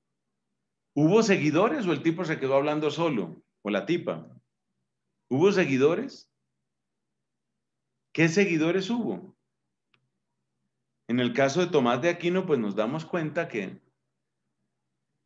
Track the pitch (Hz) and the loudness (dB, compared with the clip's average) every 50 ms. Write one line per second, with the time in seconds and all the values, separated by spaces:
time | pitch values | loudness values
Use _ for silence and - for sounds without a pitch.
0 | _ _ _ _ _ _ _ _ _ _ _ _ _ _ _ _ _ _ _ 143 | _ _ _ _ _ _ _ _ _ _ _ _ _ _ _ _ _ _ _ 2
1 | 151 160 196 226 220 196 190 160 139 151 143 165 202 240 311 294 208 175 156 135 | 2 4 4 4 4 4 2 2 2 2 2 2 2 2 0 -2 -2 -2 -2 0
2 | 147 165 165 175 180 151 156 - 135 131 135 139 143 151 151 151 156 147 - 156 | 0 -2 -2 -2 -4 -4 -4 -4 -2 0 2 2 2 0 -2 0 -2 -2 -2 -2
3 | 170 165 135 107 90 82 - - _ _ _ _ - 101 104 98 95 - 170 175 | -2 -2 -2 -2 -4 -6 -10 -16 _ _ _ _ -6 -4 -2 -2 -2 -2 -2 -2
4 | - - 85 80 78 - - - _ _ _ _ _ _ _ _ _ _ _ _ | -2 -6 -8 -8 -10 -16 -20 -20 _ _ _ _ _ _ _ _ _ _ _ _
5 | _ _ _ _ _ _ 123 135 175 202 202 202 175 139 135 127 135 151 170 190 | _ _ _ _ _ _ 0 4 4 4 4 4 2 2 2 4 4 4 2 0
6 | 269 - - - - _ _ _ _ _ _ _ _ _ _ _ _ _ _ _ | -4 -8 -12 -16 -20 _ _ _ _ _ _ _ _ _ _ _ _ _ _ _
7 | _ _ _ _ _ _ _ _ _ _ _ _ _ _ _ _ _ _ _ _ | _ _ _ _ _ _ _ _ _ _ _ _ _ _ _ _ _ _ _ _
8 | _ _ _ 151 160 165 160 202 202 175 170 151 160 170 175 190 185 - 233 247 | _ _ _ 0 0 2 4 2 2 2 2 0 0 0 0 -2 -2 -2 -4 -4
9 | 208 120 95 87 - - - _ _ _ _ _ _ _ _ _ _ _ _ _ | -4 -4 -6 -8 -10 -16 -20 _ _ _ _ _ _ _ _ _ _ _ _ _
10 | _ _ _ _ _ _ _ _ _ _ _ _ _ _ _ _ _ _ _ _ | _ _ _ _ _ _ _ _ _ _ _ _ _ _ _ _ _ _ _ _
11 | _ - 117 127 123 120 120 135 135 135 131 180 180 170 - 143 123 120 123 123 | _ -2 0 0 0 0 2 2 0 2 2 0 0 2 2 2 2 2 0 2
12 | 156 175 170 170 165 170 180 185 180 160 147 123 110 101 95 104 107 117 143 160 | 0 -2 -2 -2 -2 -2 -2 -2 0 0 0 0 0 -2 -2 -2 -2 -2 -4 -6
13 | 160 - - 175 160 151 139 170 165 170 - 110 95 - - - _ _ _ _ | -8 -6 -6 -4 -4 -4 -4 -6 -6 -4 -6 -6 -6 -6 -10 -14 _ _ _ _
14 | _ _ _ _ _ _ _ _ _ _ _ _ _ _ _ _ _ _ _ _ | _ _ _ _ _ _ _ _ _ _ _ _ _ _ _ _ _ _ _ _
15 | _ _ _ _ _ | _ _ _ _ _